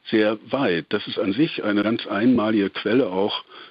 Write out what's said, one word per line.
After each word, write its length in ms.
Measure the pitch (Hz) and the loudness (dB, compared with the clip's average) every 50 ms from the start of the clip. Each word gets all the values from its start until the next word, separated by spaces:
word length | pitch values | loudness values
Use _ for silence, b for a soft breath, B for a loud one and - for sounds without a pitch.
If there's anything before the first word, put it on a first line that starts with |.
| - - | -6 0
sehr 280 | 117 110 107 107 113 107 - - | 2 2 2 2 0 -2 -6 -6
weit. 340 | - 135 139 101 87 82 - - | -4 -2 0 0 0 0 -2 -2
Das 160 | 107 104 - 123 | -4 -4 -4 -4
ist 100 | 107 - | -4 -2
an 140 | 110 95 | -2 0
sich 320 | 98 123 160 160 - - - | 0 0 0 0 -2 -4 -2
eine 180 | 104 101 104 | 0 0 0
ganz 240 | 104 107 117 113 - | 0 0 -2 -4 -4
einmalige 640 | - 98 101 113 131 123 110 107 110 110 104 98 95 | -4 -2 0 2 4 4 4 2 2 2 2 0 0
Quelle 380 | - - - 104 113 127 127 92 | -2 -4 -2 0 2 2 2 0
auch 340 | 90 95 101 107 - - - B B B B B | 0 -2 -2 -2 -2 -6 -12 B B B B B